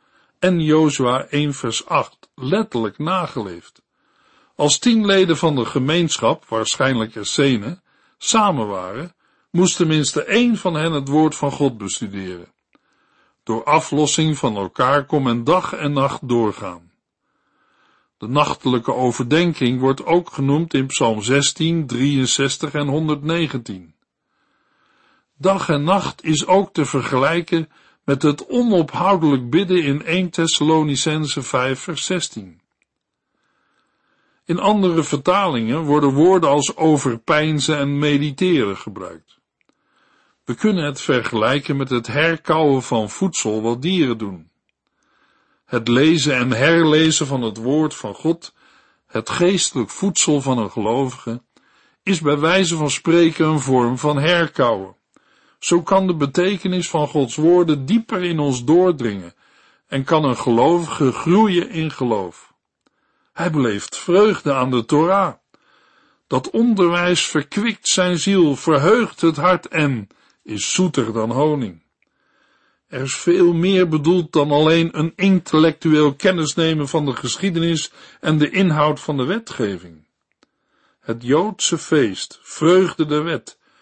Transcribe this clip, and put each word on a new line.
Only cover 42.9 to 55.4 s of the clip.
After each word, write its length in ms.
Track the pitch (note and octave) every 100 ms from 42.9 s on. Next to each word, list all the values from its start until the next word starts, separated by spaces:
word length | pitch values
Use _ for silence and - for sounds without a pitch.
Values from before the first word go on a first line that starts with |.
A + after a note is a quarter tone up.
| A#2 G#2+
voedsel 520 | - F#3+ - A2 G#2+
wat 200 | A2+ A#2+
dieren 360 | D#3+ F#3+ C3+ A2+
doen. 320 | G2+ F2+ D#2+ _ _ _ _ _ _ _ _ _ _ _
Het 240 | - B2 A#2
lezen 480 | B2 D#3 E3 C#3+ B2+
en 160 | B2
herlezen 760 | A#2 D3 E3+ D#3+ D#3 D#3+ - C#3
van 160 | C3+
het 140 | A2+ G#2
woord 380 | A#2 D3+ D#3
van 200 | - A2
God, 400 | G2 D#3+ E3 - _ _ _ _ _ _
het 240 | A2+ -
geestelijk 600 | - F3 F#3+ - C3 G#2
voedsel 500 | - G3 - - D3
van 180 | C3+ B2
een 120 | G2+
gelovige, 720 | A#2+ G#2+ B2+ C3 - A#2 A#2+ _ _ _ _ _ _
is 180 | F#3+ E3+
bij 180 | D3 D3
wijze 380 | D#3+ F#3+ E3+ E3
van 140 | D3
spreken 560 | - E3 E3+ E3 E3 D#3
een 140 | D3+
vorm 380 | C3+ C3 A#2+ B2+
van 200 | D3 C#3+
herkauwen. 800 | D#3 F3 D#3+ - B2 G2+ F#2+ - _ _ _ _